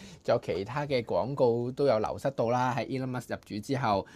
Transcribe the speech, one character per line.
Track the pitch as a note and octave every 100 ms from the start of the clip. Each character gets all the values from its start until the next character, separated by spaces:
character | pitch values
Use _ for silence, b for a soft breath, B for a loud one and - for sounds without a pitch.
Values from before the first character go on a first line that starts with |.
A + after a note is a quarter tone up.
| B B
仲 | -
有 | A#2+
其 | - F2
他 | G2+ C3+ D3
嘅 | C3
廣 | A#2 F#2+ G#2+
告 | C#3+ B2+ A#2 B2
都 | C3 C#3+
有 | A2
流 | F2+ E2+
失 | C#3
到 | - A#2
啦， | B2 B2+
喺 | A#2+ A2
Elon | C3 C3
Musk | B2 -
入 | A2
主 | - G#2
之 | G#2 B2+
後。 | B2 G2 B